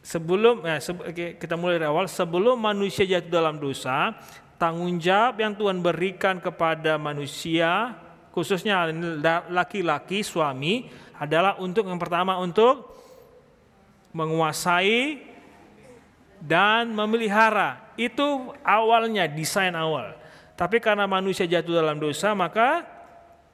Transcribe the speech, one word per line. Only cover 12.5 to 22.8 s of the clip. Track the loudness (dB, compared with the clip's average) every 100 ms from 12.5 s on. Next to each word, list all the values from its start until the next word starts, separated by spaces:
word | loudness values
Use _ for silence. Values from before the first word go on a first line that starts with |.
| 4 6 4 -2 -20 -20 -20 -20 -20 _ _ _ _ _ _ _
menguasai | -6 -2 0 0 0 2 2 4 2 0 -6 -14 -20 -20 -20 -20 -20 -20 -20 _ _ _ -10
dan | 0 4 4 2 0
memelihara. | -2 0 0 2 4 4 4 0 -4 -12 -4
Itu | -4 0 0 0 -6 -6
awalnya, | 2 2 4 4 2 0
desain | -2 -2 -4 0 0
awal. | 0 -2 -2 -6 -14 -20 -20 -12
Tapi | -6 0 0
karena | 2 2 2
manusia | 0 0 0 0
jatuh | 0 2 2
dalam | 2 0
dosa, | -2 0 0 0
maka | 0 2 2 0